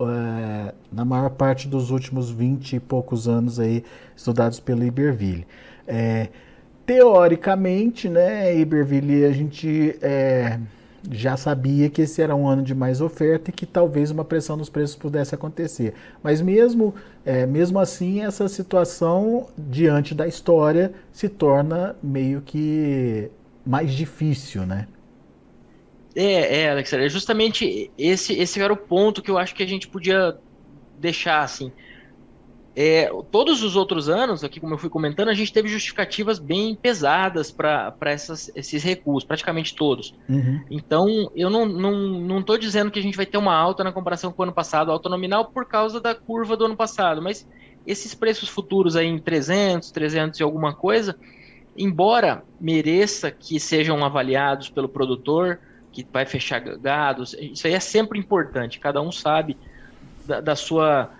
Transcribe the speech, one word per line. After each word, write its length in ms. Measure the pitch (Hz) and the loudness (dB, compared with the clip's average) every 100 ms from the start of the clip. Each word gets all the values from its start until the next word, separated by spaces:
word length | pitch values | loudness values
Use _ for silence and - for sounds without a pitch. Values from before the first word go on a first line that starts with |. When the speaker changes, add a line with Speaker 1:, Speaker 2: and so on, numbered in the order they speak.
Speaker 1:
é, 720 | 120 120 117 113 110 107 101 - - | -4 -2 -4 -4 -6 -6 -8 -12 -12
na 140 | 104 | -4
maior 240 | 123 131 135 | 0 0 0
parte 400 | 131 135 131 139 | 0 0 0 -2
dos 220 | 135 123 | -2 -2
últimos 400 | 131 131 131 120 | -2 -4 -4 -4
vinte 440 | 113 123 139 - | -2 0 0 -4
e 60 | 123 | -8
poucos 480 | - 127 123 117 113 | -2 -4 -2 -2 0
anos 320 | 117 120 117 | 0 0 0
aí 240 | 113 117 - - - - | 0 -2 -4 -16 -20 -8
estudados 420 | - 117 117 117 | -2 2 0 -2
pelo 240 | - 120 | -2 0
Iberville. 640 | 123 123 147 117 101 85 85 - - - - | 0 0 0 0 -2 -4 -8 -18 -20 -18 -8
É, 440 | 113 113 113 110 - - - - - - | -2 0 0 -4 -10 -20 -20 -20 -8 4
teoricamente, 1200 | 254 247 190 170 170 196 190 190 190 226 233 190 | 8 10 10 8 6 2 2 2 2 0 0 2
né, 500 | 170 180 214 190 165 | 4 4 4 2 2
Iberville, 680 | 156 151 139 139 143 143 143 | 4 2 2 2 4 4 4
a 60 | |
gente, 640 | 139 151 147 156 156 151 - | 2 -2 -4 -2 2 0 0
é, 580 | 151 139 135 131 117 117 113 - - - - | -2 2 2 2 0 -2 -8 -14 -20 -16 -10
já 280 | 113 127 131 | -4 -2 -2
sabia 520 | 156 135 135 143 147 | -2 -2 2 2 2
que 140 | 156 | 2
esse 180 | 156 - | 0 2
era 140 | 156 | 0
um 140 | 143 139 | 2 2
ano 140 | 135 | 2
de 120 | 131 | 0
mais 260 | 135 127 127 | -2 0 0
oferta 500 | 160 - 156 160 160 | -2 0 2 2 -2
e 20 | |
que 120 | - 175 | -10 -4
talvez 440 | 180 170 147 147 | 2 2 2 0
uma 140 | 156 | -2
pressão 320 | - 160 - 151 | -2 -2 -2 -6
nos 120 | 147 | -6
preços 280 | 151 147 - | -4 -4 -4
pudesse 380 | 151 147 139 | -4 -2 -2
acontecer. 600 | 156 156 160 165 - 113 - - - | -6 -8 -6 -6 -4 -4 -6 -16 -6
Mas 180 | 151 156 | 0 2
mesmo, 540 | 180 208 240 233 214 202 - - | 4 6 6 4 0 -2 -14 -8
é, 220 | - 131 131 | -2 0 2
mesmo 320 | 147 175 190 | 2 2 2
assim, 420 | 185 - 180 202 | 0 -2 -2 -2
essa 280 | 208 202 196 | -2 -2 -2
situação, 1000 | 196 185 185 175 - 165 180 214 240 254 - | -4 -2 0 0 0 2 2 2 0 -4 -10
diante 580 | 151 127 160 147 143 | -6 2 4 4 0
da 120 | 151 165 | -2 -4
história, 680 | - - 165 151 160 185 - - | -2 4 6 6 4 2 -2 -20
se 160 | - 202 | -6 -6
torna 680 | 202 151 139 151 165 185 - | 2 4 4 2 -2 -4 -6
meio 380 | 143 135 131 139 | -4 -2 -2 -2
que 920 | 139 151 151 156 151 135 123 110 104 - - - | -6 -4 -2 0 0 0 0 -2 -6 -12 -20 -10
mais 280 | 131 131 160 | -2 0 0
difícil, 720 | 131 160 - 156 135 - 101 92 | -2 -6 -4 -2 -2 -6 -6 -4
né? 220 | 98 110 - - - - - _ - - - _ - - | -4 -8 -14 -20 -20 -20 -20 _ -20 -20 -20 _ -20 -10
Speaker 2:
É, 480 | - 196 185 139 143 | -2 2 2 2 2
é, 80 | 156 | 2
Alexandre, 360 | 139 139 135 143 | 0 0 0 0
é 20 | |
justamente 800 | 175 - 220 220 214 180 98 101 - | 0 -2 0 0 0 -2 -4 -8 -2
esse, 360 | 156 190 - | 0 0 0
esse 260 | 202 175 202 | -2 -2 0
era 120 | 196 | 0
o 40 | 208 | -2
ponto 460 | - 180 214 208 | 0 2 2 2
que 80 | 202 | -2
eu 80 | 185 | 0
acho 160 | 180 | -2
que 80 | - | -4
a 40 | 185 | -6
gente 200 | 190 - | -6 -8
podia 500 | 190 175 190 180 - - - - - - - | -6 0 2 2 -2 -12 -20 -20 -20 -20 -6
deixar, 440 | 165 160 175 151 | -4 -2 0 0
assim. 280 | 143 - 131 - - - - - - - - - - | 0 -6 -12 -14 -20 -20 -20 -20 -20 -20 -20 -20 -10
É, 360 | 127 156 160 147 92 - | 0 4 4 2 -2 0
todos 320 | 208 302 269 | 2 4 2
os 140 | 220 185 | 2 0
outros 320 | 185 175 143 | 0 0 0
anos, 340 | 185 254 170 | 0 0 -2
aqui 160 | 143 - | -6 -10
como 160 | 160 | -8
eu 40 | 151 | -6
fui 120 | 170 | -6
comentando, 380 | 160 151 151 220 | -4 -2 0 0
a 60 | |
gente 180 | 202 208 | 0 0
teve 160 | 220 214 | 0 0
justificativas 720 | 208 - - 190 - 208 214 | -2 -6 -4 -4 -4 -2 -4
bem 340 | 143 180 220 | -2 -2 -2
pesadas 800 | 214 247 214 143 165 190 170 143 | -2 -2 0 2 2 0 -2 -4
pra, 400 | - 151 147 101 | -2 0 0 -2
pra 180 | - 147 | -6 -4
essas, 400 | 147 - 156 - - | -4 -6 -12 -12 -14
esses 260 | 139 151 | -8 -4
recuos, 400 | 165 185 147 139 | -2 -2 -2 -2
praticamente 520 | - 156 - 165 160 | -2 -4 -4 -4 -4
todos. 400 | - 151 127 - - - | -2 0 0 -4 -12 -2
Speaker 1:
Uhum. 320 | 135 127 143 - | 0 0 -2 -6
Speaker 2:
Então, 640 | 151 - 156 196 220 196 | -10 -2 2 2 2 -2
eu 140 | - 180 | -2 0
não, 160 | 220 | 2
não, 280 | 220 175 196 202 196 180 | 0 0 0 0 -2 -4
não 220 | 175 190 | -2 -2
tô 160 | 190 220 | 0 0
dizendo 320 | 220 208 208 | 0 0 0
que 80 | 208 | -2
a 40 | |
gente 140 | 202 185 | -4 -2
vai 100 | 196 | -2
ter 120 | 208 | 0
uma 160 | 202 | 2
alta 300 | 160 170 190 | 4 2 0
na 80 | 185 | -4
comparação 400 | 185 175 170 185 | -4 -4 -4 -4
com 100 | 175 | -4
o 20 | |
ano 80 | 185 | -4
passado, 380 | 175 165 151 160 | -2 -2 0 0
alta 180 | 160 180 | 0 -2
nominal, 380 | 180 185 208 220 | -4 0 0 -2
por 180 | 262 | -6
causa 360 | 247 214 220 226 | -4 -2 -2 -2
da 120 | 233 | -4
curva 420 | 226 - 226 214 220 | -4 -6 -6 -2 0
do 80 | |
ano 120 | 220 220 | 0 0
passado, 460 | 220 - 185 156 | -4 0 0 0
mas 240 | 180 214 - - - - - | -4 -8 -14 -20 -20 -14 -8
esses 280 | 202 - | -8 -10
preços 340 | - 226 220 - | -4 -2 -2 -4
futuros 480 | - - 196 180 165 | -8 -2 2 2 2
aí 100 | 165 | 0
em 120 | 160 | -2
trezentos, 760 | 160 160 135 190 196 175 - | -2 -2 2 2 2 0 -4
trezentos 480 | - 151 160 156 156 | -4 -2 0 -2 -2
e 20 | |
alguma 320 | 151 156 151 | -2 0 -4
coisa, 420 | - 185 226 208 - - - - - - - | -2 0 2 0 -6 -14 -20 -20 -20 -16 -4
embora 680 | 196 165 196 240 190 110 - - | -2 2 4 4 2 0 -8 -8
mereça 720 | 160 160 151 175 208 - 151 | -2 0 2 2 2 -2 -6
que 300 | - - 156 | -8 -6 -6
sejam 440 | - 160 156 147 | 0 0 2 0
avaliados 640 | 139 139 131 131 139 139 135 | 0 0 0 0 0 -2 -4
pelo 200 | - 135 | -6 -4
produtor, 720 | 135 131 127 143 156 180 175 - - - | -2 -2 -2 -2 0 0 -4 -12 -20 -20
que 140 | - 123 | -18 -6
vai 120 | 131 | -4
fechar 360 | 135 131 - 123 | -4 -4 -4 -6
gados, 720 | 123 - 135 147 143 127 123 - | -6 -6 -2 0 0 -2 -8 -12
isso 260 | 147 - 160 | -14 -4 -2
aí 60 | |
é 80 | 185 | -2
sempre 360 | - 214 220 214 | 0 0 0 -4
importante, 640 | 190 196 147 131 117 - | 0 0 0 -4 -8 -6
cada 240 | 147 143 | -4 -2
um 80 | 160 | -4
sabe 460 | - 151 156 156 131 - - - - - - | -4 0 0 0 -6 -14 -20 -20 -20 -20 -14
da, 160 | - 131 | -8 -4
da 140 | 151 | -2
sua, 560 | 143 - 160 156 143 113 - | -4 -2 2 4 2 0 -8